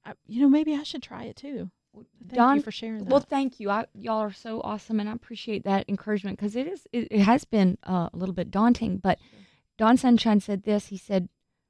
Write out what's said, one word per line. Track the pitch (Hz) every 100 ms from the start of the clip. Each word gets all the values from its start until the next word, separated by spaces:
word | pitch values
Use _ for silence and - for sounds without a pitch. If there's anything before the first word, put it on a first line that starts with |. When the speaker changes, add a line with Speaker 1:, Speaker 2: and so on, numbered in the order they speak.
Speaker 1:
I, | - - -
you | 226
know, | 285
maybe | 294 311
I | 294
should | 311 294
try | - 190
it | 233 -
too." | 277 254 180 _ _ 208 - _ 175
Thank |
Speaker 2:
Don, | 247 247 294
Speaker 1:
you |
for | 226
sharing | - 226 220 196
Speaker 2:
well, | 269
Speaker 1:
that. | -
Speaker 2:
thank | 277 269 -
you. | 202
I, | 208 -
y'all | 208 226 220
are | 214
so | 190 226 226
awesome, | - 208 - 220
and | 208
I |
appreciate | 226 - 226 - 202
that | 196 196 -
encouragement | 202 - 208 190 -
'cause | 208
it | 233 294
is, | 370 -
it, | 240 -
it | 220
has | 202 262 -
been, | 214 185 190
uh, | - 185 165
a | 175
little | 190
bit | 170 -
daunting. | 196 233 233 220 185
But | 185 -
Speaker 1:
Sure. | _ _ _ _ _ -
Speaker 2:
Don | 220 254
Sunshine | 262 233 226 208
said | - 196
this. | 214 208 -
He | 190
said, | - 196 180 _ _ _ _